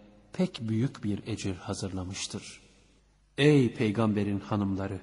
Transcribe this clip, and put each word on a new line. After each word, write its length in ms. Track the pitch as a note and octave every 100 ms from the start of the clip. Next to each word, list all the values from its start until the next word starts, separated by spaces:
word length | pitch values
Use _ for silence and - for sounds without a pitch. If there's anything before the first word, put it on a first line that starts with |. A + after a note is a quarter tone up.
| - - -
pek 260 | - F#3 -
büyük 420 | A2+ A2 C3+ -
bir 240 | G#2 G2+ -
ecir 280 | G2+ G2+ F2
hazırlamıştır. 1080 | - F#2+ F#2+ F#2 F#2 G2+ - G3+ - - - _ _ _ _ _ _ -
Ey 360 | D3 D3 A#2
Peygamberin 680 | - A2 G#2 A2 G#2 G2+ G2+
hanımları! 640 | - G#2+ G2 F#2+ G2 F#2+